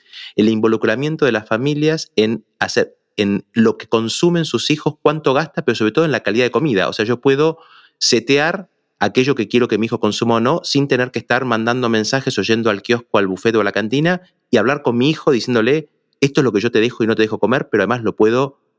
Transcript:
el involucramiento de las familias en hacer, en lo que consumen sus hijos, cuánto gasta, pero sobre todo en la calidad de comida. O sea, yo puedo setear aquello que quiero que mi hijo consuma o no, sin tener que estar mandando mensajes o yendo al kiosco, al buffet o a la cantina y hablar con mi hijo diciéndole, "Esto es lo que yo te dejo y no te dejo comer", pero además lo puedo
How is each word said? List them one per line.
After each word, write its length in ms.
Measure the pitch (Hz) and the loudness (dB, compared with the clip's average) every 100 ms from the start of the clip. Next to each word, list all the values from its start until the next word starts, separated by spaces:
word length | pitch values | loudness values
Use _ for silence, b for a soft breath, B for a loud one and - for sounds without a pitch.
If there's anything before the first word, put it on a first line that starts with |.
| B B B - | B B B 0
el 140 | 107 | 2
involucramiento 760 | 110 113 110 110 110 147 156 | 2 2 0 0 -2 -2 0
de 80 | 139 | 0
las 160 | 110 107 | 0 -2
familias 640 | 113 139 147 151 160 - - | -2 -2 0 0 -2 -4 -2
en 260 | 110 113 - - | -2 -2 -8 -8
hacer, 380 | 92 - - _ _ - | -4 -2 -4 _ _ -4
en 300 | 101 101 - | -2 -2 -2
lo 240 | - 110 107 | 0 0 0
que 100 | - | -2
consumen 560 | 113 113 - 175 170 | -2 -2 -2 0 0
sus 260 | 156 120 - | -2 -4 -2
hijos, 280 | 151 - 147 | -4 -4 -2
cuánto 320 | 147 151 151 | -2 0 0
gasta, 280 | 135 160 - | 0 -2 -4
pero 140 | 147 113 | -4 0
sobre 180 | 107 | 0
todo 100 | 131 | 0
en 80 | 160 | 0
la 120 | 117 | 0
calidad 200 | - 110 | -2 0
de 80 | 123 | 0
comida. 380 | 117 156 101 82 | 0 0 0 0
O 40 | |
sea, 120 | - 107 | -2 -2
yo 160 | 120 | 0
puedo 380 | 139 135 156 160 b b b b | 2 2 0 -2 b b b b
setear 680 | - 120 120 139 156 196 185 _ _ - | 0 0 2 2 0 -2 -8 _ _ -4
aquello 340 | 101 127 131 | -2 0 0
que 140 | 135 104 | 0 0
quiero 220 | 120 120 | 0 0
que 80 | 104 | 0
mi 80 | 113 | -2
hijo 160 | 117 | -2
consuma 340 | 107 101 117 113 | -2 0 0 2
o 40 | |
no, 180 | 117 165 - | 0 -2 -2
sin 240 | 143 139 | -2 0
tener 220 | 131 123 | 0 -2
que 80 | 120 | -4
estar 260 | - 123 131 | -2 -2 0
mandando 420 | 113 113 127 123 | -2 0 -2 0
mensajes 500 | 110 107 135 135 117 | 0 0 -2 -2 -2
o 40 | |
yendo 280 | 95 113 113 | 0 0 0
al 120 | 101 | -2
kiosco, 360 | - 120 - 110 | -2 -4 0 0
al 100 | 98 | 0
buffet 280 | 92 117 110 | -2 0 0
o 60 | |
a 20 | |
la 80 | 101 | 0
cantina 520 | 98 107 131 160 180 b _ _ | -2 -2 0 0 -2 b _ _
y 80 | 117 | 0
hablar 240 | 107 143 | 2 0
con 160 | 135 120 | 0 0
mi 120 | 135 | 2
hijo 220 | 156 - | 0 0
diciéndole, 580 | 127 117 120 110 151 147 _ _ _ | 0 0 0 2 0 -2 _ _ _
"Esto 180 | 139 139 | -2 2
es 60 | 131 | 0
lo 80 | |
que 80 | 101 | 2
yo 100 | 113 | 0
te 80 | 117 | 2
dejo 240 | 113 - | 0 0
y 40 | 110 | -2
no 80 | 110 | 0
te 80 | |
dejo 140 | 110 104 | 0 0
comer", 300 | 104 131 - | -2 -2 0
pero 140 | 107 | 0
además 180 | 98 120 | 0 -2
lo 140 | 110 - | -2 2
puedo 440 | 110 120 135 - _ | 2 2 -2 -6 _